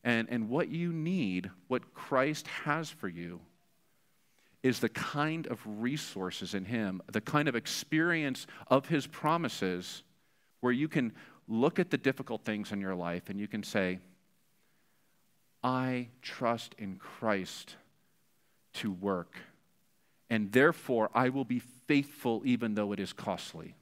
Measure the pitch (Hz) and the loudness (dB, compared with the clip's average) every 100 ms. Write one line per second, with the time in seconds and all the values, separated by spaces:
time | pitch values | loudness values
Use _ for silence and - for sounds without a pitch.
0 | 120 117 113 120 107 135 170 165 170 165 | 2 0 0 -2 0 0 -2 -2 -2 -2
1 | 156 185 110 90 92 - _ 127 - - | -2 0 0 0 -4 -12 _ -4 -4 -16
2 | - 135 135 151 - - 156 151 156 - | 0 2 2 0 -8 -8 -2 -2 -4 -8
3 | 98 85 85 87 85 _ _ _ _ _ | -10 -8 -10 -12 -18 _ _ _ _ _
4 | _ _ _ _ _ _ 131 120 113 - | _ _ _ _ _ _ 2 4 0 -2
5 | - 143 151 160 - 113 107 107 120 151 | -4 0 0 0 -4 -8 -6 -2 -2 -2
6 | - 101 92 - 92 101 95 120 104 92 | -6 -4 -4 -4 -6 -4 -2 -2 -2 -4
7 | - 107 - 147 147 120 - - - 156 | -2 -4 2 2 2 0 -2 -8 0 2
8 | 170 165 147 127 - - - 131 - 160 | 4 2 0 -4 -10 -16 4 4 4 0
9 | - - 151 170 147 - 95 90 90 - | 0 -2 2 2 0 -2 -2 -2 -6 -14
10 | - _ _ _ _ _ 123 123 156 156 | -18 _ _ _ _ _ 2 2 2 0
11 | 120 - - - - 113 143 180 180 - | -2 -4 -20 -20 -4 4 4 4 0 2
12 | 139 131 - 110 - 107 104 101 95 92 | 2 0 -4 -6 -4 -4 -4 -4 -2 -2
13 | 87 87 - 98 104 110 98 107 92 92 | -2 -4 -6 -6 -6 -6 -2 0 0 -2
14 | - _ _ _ _ _ _ _ _ _ | -10 _ _ _ _ _ _ _ _ _
15 | _ _ _ _ _ _ 127 127 127 127 | _ _ _ _ _ _ -2 0 0 -2
16 | 120 - - - 120 117 - - 101 92 | -6 -12 -14 -2 0 0 -4 -10 -10 -10
17 | - - 110 101 90 - - - _ _ | -14 -4 0 2 0 -10 -16 -20 _ _
18 | _ _ _ _ _ _ _ - 107 90 | _ _ _ _ _ _ _ -6 -6 -2
19 | 98 92 82 - - _ _ _ _ _ | 0 -2 -4 -14 -20 _ _ _ _ _
20 | _ _ _ 113 104 120 147 165 - 123 | _ _ _ 0 4 8 8 6 0 2
21 | 107 - 127 135 123 123 - - - 143 | 4 4 2 2 -2 -2 -4 -20 4 4
22 | 139 - 123 113 127 120 117 107 101 101 | 4 -2 0 2 4 2 4 0 0 0
23 | 92 - - 90 - 82 80 - | -4 -4 -2 -2 -4 -12 -14 -16